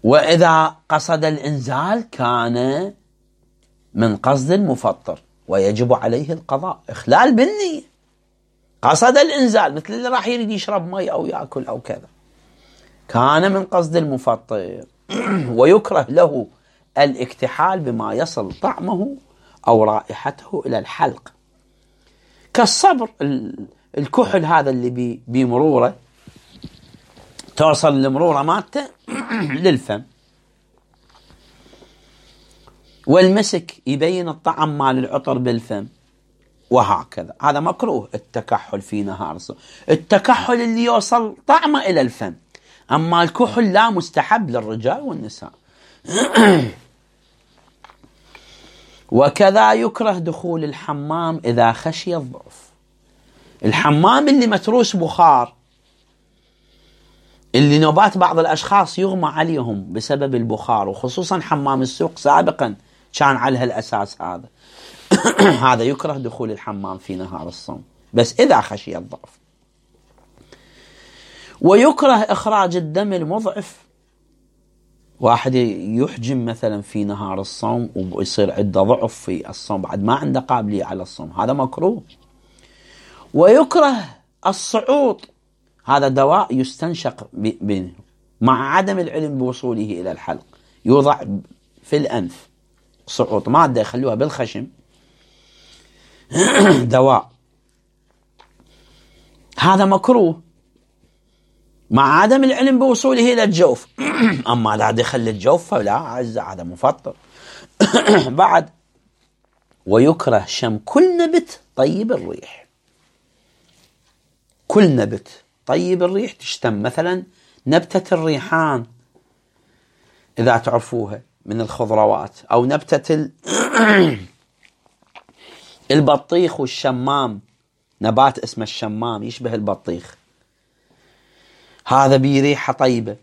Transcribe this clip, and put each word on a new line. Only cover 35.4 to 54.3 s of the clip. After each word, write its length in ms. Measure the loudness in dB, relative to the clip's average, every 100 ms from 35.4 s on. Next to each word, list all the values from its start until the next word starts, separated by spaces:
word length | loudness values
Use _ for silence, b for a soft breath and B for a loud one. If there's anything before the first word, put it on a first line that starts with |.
| -2 -4 -6 -10 -10 _ _ _ _ _ _ _ _
وهكذا. 640 | 2 2 -2 -4 -14 -16 -4
هذا 180 | -2 0
مكروه 480 | -4 -4 -4 -6 -8
التكحل 680 | -14 _ -10 -4 -4 -4 -12
في 220 | -8 -6
نهار 340 | -6 -8 -10 -12
الصوم، 200 | -14 -18 B B B
التكحل 720 | -2 2 2 4 0 2 -2
اللي 240 | 0 -2
يوصل 520 | 0 0 2 0 -2 -8 2
طعمه 340 | 2 4 -2
إلى 200 | 0 0
الفم، 340 | 0 -4 -12 -12 _ b b b b
أما 320 | -2 2 2
الكحل 500 | 0 0 0 2 2
لا، 180 | 4 2
مستحب 600 | 0 -4 -4 0 -2 -2
للرجال 500 | -6 -6 -4 -4 -4
والنساء. 520 | -6 -10 -12 -16 -20 _ b b b b -6
<clears throat> 800 | -2 2 6 6 6 0 -10 _ _ _ _ _ _ _ _ _ _ _ _ _ b b b b b b b b b b
وكذا 600 | 2 2 4 4 6 4
يكره 400 | 4 0 -2 -2
دخول 520 | -2 -6 -8 -6 -6
الحمام 760 | -6 -10 -10 -8 -6 -6 -4 -4
إذا 280 | -4 2 2
خشي 440 | 0 -6 -8 -8 -8
الضعف. 540 | -8 -16 -20 -20 _ _ _ _ _ b b b b b
الحمام 640 | -2 0 2 4 4 4
اللي 180 | 4